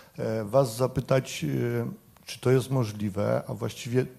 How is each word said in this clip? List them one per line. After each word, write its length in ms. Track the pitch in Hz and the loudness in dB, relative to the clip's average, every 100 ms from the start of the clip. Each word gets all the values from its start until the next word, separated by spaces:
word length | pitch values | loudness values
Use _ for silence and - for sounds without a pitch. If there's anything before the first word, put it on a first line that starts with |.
| - - | -16 -8
e, 260 | 117 110 | -4 -4
was 320 | 104 127 131 110 | 2 4 4 2
zapytać, 680 | 127 135 - 135 127 - | 0 0 2 2 2 -4
e, 420 | 151 135 120 120 123 - - - - | -2 0 0 0 -4 -8 -16 -20 -16
czy 140 | - | -2
to 120 | 127 | 4
jest 200 | 131 123 | 4 4
możliwe, 720 | 135 110 107 107 95 107 120 - | 0 0 -2 -4 0 0 0 -2
a 60 | |
właściwie 520 | 107 110 - 120 127 - | -6 -6 -6 -2 0 0